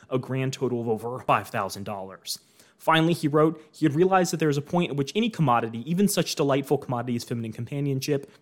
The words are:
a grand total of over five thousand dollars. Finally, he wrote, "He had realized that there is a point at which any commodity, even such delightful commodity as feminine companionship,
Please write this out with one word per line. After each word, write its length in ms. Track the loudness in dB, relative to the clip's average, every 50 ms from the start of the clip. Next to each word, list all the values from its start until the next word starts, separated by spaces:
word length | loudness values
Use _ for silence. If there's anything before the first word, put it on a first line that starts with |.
| -12 -4
a 80 | -4 -4
grand 360 | -2 -2 -4 -2 -2 -2 -4
total 260 | -2 -2 -2 -2 -2
of 80 | -2 -2
over 320 | -2 -2 -4 -8 -10 -6
five 300 | 0 2 2 2 2 -2
thousand 340 | -4 -4 -4 -4 -6 -8 -8
dollars. 560 | -8 -8 -8 -10 -12 -14 -16 -10 -10 -10 -10 _ _ _ _ -20 _ _ _
Finally, 360 | 0 2 4 4 4 4 2
he 160 | 0 0 0
wrote, 320 | 4 4 4 4 2 -2 -12 -20
"He 140 | _ 0 0
had 100 | 2 4
realized 380 | 4 2 4 4 4 2 2 0
that 80 | 0
there 80 | 0 0
is 80 | 0 0
a 40 |
point 280 | -2 -2 0 0 0 0
at 80 | 0 -4
which 160 | -4 -2 0
any 140 | -2 -2 -2
commodity, 600 | 0 0 2 4 4 2 2 -2 -6 -8 -6 -4
even 160 | 0 2 2
such 300 | 2 4 2 0 0 0
delightful 420 | 0 2 2 2 2 2 2 0 0
commodity 380 | 0 -2 -4 -4 -2 -2 -4
as 80 | -4 -4
feminine 300 | -4 -6 -6 -6 -6 -8
companionship, 760 | -8 -10 -8 -4 -4 -2 -2 -2 -2 -2 -2 -2 -2 -2 -6 -20 -16